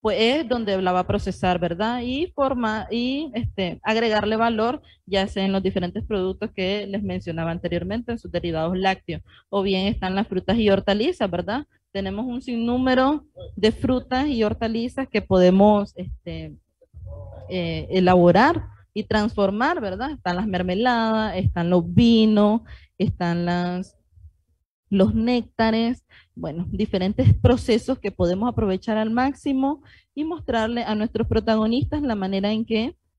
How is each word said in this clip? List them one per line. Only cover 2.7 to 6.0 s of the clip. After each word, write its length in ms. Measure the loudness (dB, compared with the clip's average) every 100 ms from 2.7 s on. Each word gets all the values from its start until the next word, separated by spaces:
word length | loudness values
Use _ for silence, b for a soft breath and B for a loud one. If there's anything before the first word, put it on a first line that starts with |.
| -4 -4
y, 400 | -4 -2 -4 -6
este, 460 | -6 -8 -4 -6 -4
agregarle 540 | -2 0 2 0 0 0
valor, 440 | 0 0 -2 -4 b b
ya 220 | -4 -2 -2
sea 180 | -2
en 80 | 0
los 100 | 0
diferentes 420 | -2 -2 -4 -6